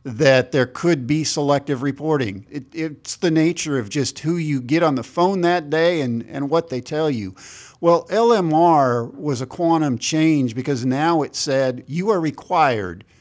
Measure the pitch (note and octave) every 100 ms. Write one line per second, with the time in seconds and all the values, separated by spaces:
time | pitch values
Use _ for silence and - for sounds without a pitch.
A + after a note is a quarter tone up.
0 | C3+ A2+ C#3+ C3 B2+ C#3+ B2+ - E3+ D#3
1 | B2 D#3 C#3 D#3 C#3+ C#3+ C#3+ B2+ C#3 C3+
2 | D#3 D3 A2 G2 - C#3 - - D#3+ C#3
3 | - - F3 D#3+ D#3+ E3 D#3+ C#3 G2+ D3
4 | B2 - D3+ F3 D3+ C#3 A#2+ D#3+ D#3+ C3
5 | - F3+ F#3 F#3+ E3+ F3 C#3+ D#3+ E3+ E3+
6 | B2+ A#2 - C3+ C#3 E3 E3 B2+ - D3+
7 | D#3 A#2+ F#2+ - - - - - E3+ E3+
8 | - G3+ A#3 A3 E3 D#3 E3+ D#3 B2+ A#2+
9 | A#2+ C#4 D3 B2+ C3 - E3+ E3 D3 A#2
10 | - D#3 D#3+ D3 B2+ A#2+ C#3+ B2+ B2+ C3+
11 | D#3+ E3 C3+ - D3+ C3+ C3 B2 C3 D#3+
12 | G3+ F#3+ D#3 - - F3 C#3+ A2 F#2 F2
13 | - _